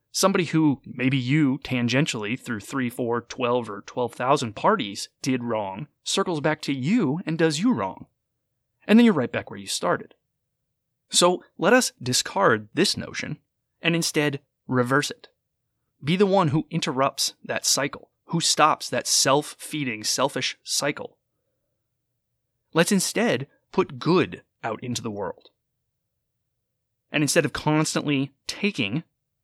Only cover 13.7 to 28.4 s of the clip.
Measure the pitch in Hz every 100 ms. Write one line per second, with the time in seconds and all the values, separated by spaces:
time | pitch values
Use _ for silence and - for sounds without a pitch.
13.7 | _ 170 165 160 156 147 139 _ _ -
14.7 | 127 120 139 143 - - _ _ _ _
15.7 | _ _ _ 139 180 202 196 165 151 -
16.7 | 165 - 131 139 - - - - 117 -
17.7 | - 139 - - _ - 165 - - 156
18.7 | 135 - 123 - - 139 139 151 - -
19.7 | 156 131 110 107 - 135 131 - - -
20.7 | - 143 147 - _ _ _ _ _ _
21.7 | _ _ _ _ _ _ _ _ _ _
22.7 | 160 170 196 - - 233 127 139 _ _
23.7 | - 180 127 143 180 101 87 - _ 127
24.7 | - 120 113 113 101 90 - - _ _
25.7 | _ _ _ _ _ _ _ _ _ _
26.7 | _ _ _ _ 147 143 175 143 - -
27.7 | 151 156 - - 139 139 _